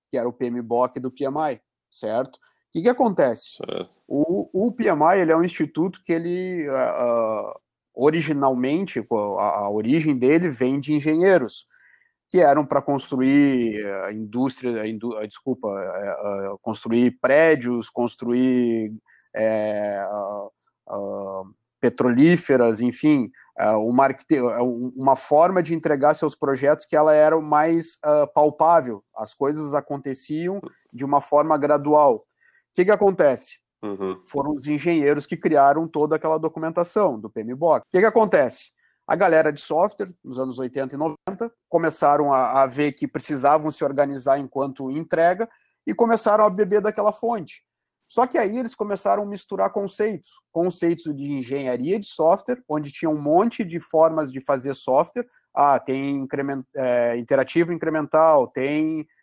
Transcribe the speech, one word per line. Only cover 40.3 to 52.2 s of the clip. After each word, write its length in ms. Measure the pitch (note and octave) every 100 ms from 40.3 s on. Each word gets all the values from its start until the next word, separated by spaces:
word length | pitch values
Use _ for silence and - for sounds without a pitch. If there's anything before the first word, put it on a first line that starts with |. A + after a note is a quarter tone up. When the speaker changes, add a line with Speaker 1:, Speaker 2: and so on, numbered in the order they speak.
| B2
Speaker 1:
anos 220 | C3 B2
oitenta 340 | B2+ C#3 C3
e 40 | C#3
noventa, 520 | D#3+ D3+ - G3 A#3 - _
começaram 640 | E3+ E3 - D3 D3 C#3+
a, 300 | C3+ A#2+ C3+
a 20 | C3+
ver 260 | B2+ D3
que 160 | - D3
precisavam 640 | C#3 - C#3+ C#3 D#3 D3+
se 100 | -
organizar 560 | C#3+ C#3 C#3 C#3 C3+ C#3
enquanto 540 | C3+ C3+ C#3 C3+ C3
entrega 560 | D3 D#3+ E3 E3+ F#3 A3+ _ _ _ -
e 80 |
começaram 500 | G3 A#3 A3+ G#3+ G#3+
a 60 | G#3+
beber 320 | F#3 G3 G#3
daquela 320 | G#3 G#3 G#3
fonte. 500 | G#3 A#3 A3+ D3+ - _ _ _ _ _
Só 220 | - B3
que 100 | C4+
aí 200 | G3+ A#3+
eles 180 | A#3 -
começaram 480 | G#3 G3 G3+ G#3
a 20 | G#3
misturar 460 | G3+ - G3 F#3+
conceitos, 580 | G#3 G3 - G#3+ F#3+ - - _
conceitos 640 | E3 F3+ F3 E3+ E3+ D#3+ C#3
de 160 | C#3+
engenharia 680 | C#3 A#2 C#3 C3 B2 C#3+ G#3+
de 80 | G3+
software, 560 | -